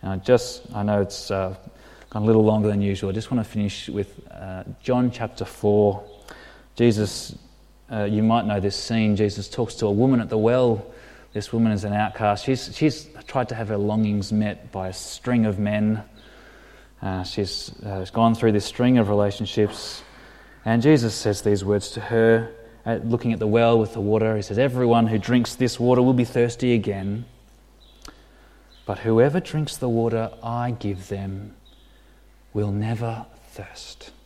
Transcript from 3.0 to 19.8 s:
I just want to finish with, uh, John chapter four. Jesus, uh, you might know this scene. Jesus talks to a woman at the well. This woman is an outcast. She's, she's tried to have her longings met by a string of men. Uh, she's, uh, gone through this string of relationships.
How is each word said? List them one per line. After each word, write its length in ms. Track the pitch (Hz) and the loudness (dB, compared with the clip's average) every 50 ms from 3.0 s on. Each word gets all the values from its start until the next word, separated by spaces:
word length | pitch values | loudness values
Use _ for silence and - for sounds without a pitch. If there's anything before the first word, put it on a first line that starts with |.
| 104 98 | -4 -6
I 20 | 95 | -6
just 180 | 110 113 - | -6 -6 -4
want 140 | 131 123 110 | -4 -4 -4
to 60 | - | -4
finish 380 | - 107 104 101 - - - - | -4 -4 -4 -4 -4 -8 -12 -8
with, 320 | - 104 98 - - - - - | -6 -6 -6 -6 -8 -20 -20 -20
uh, 340 | - - - 95 92 92 95 - 147 - - | -18 -16 -14 -12 -12 -12 -12 -12 -14 -12 -2
John 280 | - 131 123 123 123 | 0 0 2 2 0
chapter 340 | 117 - 117 110 - - 117 | 0 -4 -8 -8 -8 -8 -10
four. 600 | - - - - 104 104 104 104 104 98 101 - - - - - - - - - - - - - _ _ | -10 -10 -2 2 4 4 6 6 4 2 0 -8 -16 -20 -20 -20 -20 -20 -20 -20 -20 -20 -20 -20 _ _
Jesus, 640 | - 117 120 110 104 107 98 - - - - - - - - _ _ _ _ _ _ _ _ | 2 4 4 4 4 0 -2 -4 -8 -12 -14 -16 -18 -20 -20 _ _ _ _ _ _ _ _
uh, 140 | - 110 104 | -6 -4 -2
you 180 | 101 107 107 107 | 0 0 2 4
might 240 | 110 113 117 107 | 4 4 2 2
know 140 | 107 104 101 | 0 -2 0
this 160 | 92 101 98 | 0 -2 -4
scene. 380 | - - - 113 113 110 107 104 | -4 -6 -4 -2 0 2 2 2
Jesus 340 | 101 107 104 95 - 98 - | 2 2 0 0 -4 -10 -10
talks 260 | - - 120 110 - | -4 -4 -4 -4 -4
to 100 | - 117 | -2 -2
a 40 | 104 101 | 0 2
woman 280 | 101 120 131 135 120 | 4 4 4 4 2
at 100 | 113 - | 0 0
the 80 | 113 110 | -2 2
well. 480 | 107 113 120 131 127 120 113 104 107 - - - - - - - - _ _ | 2 4 4 4 4 2 2 0 -4 -10 -18 -20 -20 -20 -20 -20 -20 _ _
This 200 | 104 101 - - | -10 -8 -4 0
woman 200 | 117 117 113 110 | 0 2 2 2
is 120 | 101 98 | 0 -2
an 100 | 104 101 | -2 0
outcast. 500 | 104 107 104 - - 110 104 104 104 - | 0 0 -2 -2 0 2 2 2 2 0
She's, 300 | - 135 120 - - 107 | -2 -2 -2 -2 -10 -6
she's 320 | - 151 156 147 - - - - - - | 0 0 0 0 -2 -12 -18 -20 -20 -18
tried 220 | - - 135 123 117 | -6 -4 -4 -2 -2
to 60 | 123 | -4
have 140 | 110 113 104 | -8 -6 -4
her 100 | 110 101 | -2 -2
longings 540 | 104 104 107 110 110 104 104 104 95 - 107 | 0 0 0 0 0 0 0 -2 -2 -2 -2
met 380 | 107 107 104 98 - - - | 0 0 -2 -4 -8 -14 -12
by 180 | - 98 92 92 | -10 -8 -8 -8
a 40 | 92 | -8
string 540 | - - - - - - 127 123 120 110 | -10 -12 -14 -16 -10 -4 0 2 2 2
of 120 | 107 101 92 | 2 0 0
men. 440 | 104 104 104 107 107 107 110 110 107 - - - - - - - - - - - - - - - - - _ _ | -2 -2 0 0 0 0 0 -2 -6 -12 -20 -20 -20 -20 -20 -20 -20 -20 -20 -20 -20 -20 -20 -20 -20 -20 _ _
Uh, 240 | - 98 92 92 92 | -6 -6 -4 -4 -6
she's, 480 | - - - 101 95 - - - - - - - | -8 -6 -6 -6 -6 -6 -10 -12 -12 -16 -14 -12
uh, 240 | 104 95 95 92 90 - | -10 -8 -8 -8 -6 0
gone 220 | 113 113 113 113 | 2 4 4 4
through 180 | 110 - 113 104 | 4 2 2 2
this 120 | 101 98 | 2 0
string 340 | - - - 123 123 127 123 | -2 -4 0 2 4 4 4
of 100 | 110 98 | 4 4
relationships. 960 | 104 101 104 101 98 - 113 98 - - 107 101 - - | 2 2 2 0 0 -4 -8 -6 0 0 0 0 0 -6